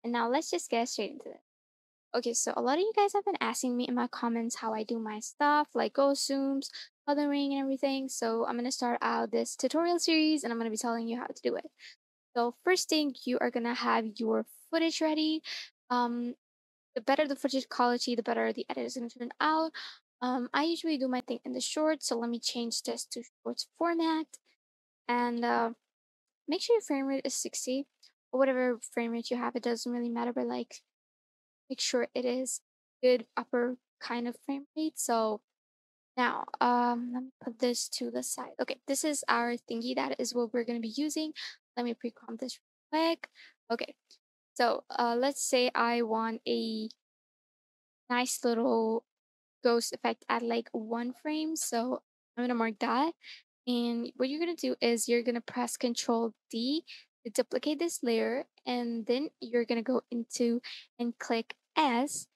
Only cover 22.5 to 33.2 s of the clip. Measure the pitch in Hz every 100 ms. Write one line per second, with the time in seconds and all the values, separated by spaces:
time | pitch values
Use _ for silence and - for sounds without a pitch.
22.5 | 240 233 - - 233 - 240 240 _ 233
23.5 | 247 - _ 339 339 320 320 320 - _
24.5 | _ _ _ _ _ - 240 240 240 240
25.5 | 233 226 233 _ _ _ _ _ _ -
26.5 | 349 - 453 - 277 269 269 269 - -
27.5 | - - 262 277 _ - _ _ 254 269
28.5 | 254 254 233 - - 233 233 233 247 240
29.5 | 240 240 233 240 240 240 233 240 247 240
30.5 | 247 240 - _ _ _ _ _ _ _
31.5 | _ _ 262 - 247 240 254 247 247 262
32.5 | - _ _ _ _ 254 247